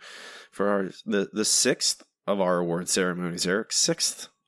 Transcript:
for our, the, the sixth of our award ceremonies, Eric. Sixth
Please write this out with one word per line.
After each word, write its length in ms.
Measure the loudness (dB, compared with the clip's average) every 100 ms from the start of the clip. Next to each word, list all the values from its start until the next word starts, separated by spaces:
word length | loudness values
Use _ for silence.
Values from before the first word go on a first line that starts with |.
| -14 -18 -18 -18 -14
for 200 | -2 0
our, 200 | 2 -2 -6 -2
the, 220 | 0 0
the 100 | 0
sixth 580 | 2 4 2 2 -2 -2 -10 _ -2
of 140 | 2
our 200 | 2 2
award 280 | 2 -2 0
ceremonies, 580 | 0 0 0 -4 -2 0
Eric. 280 | 0 0
Sixth 560 | 0 0 0 -2 -4 -12 _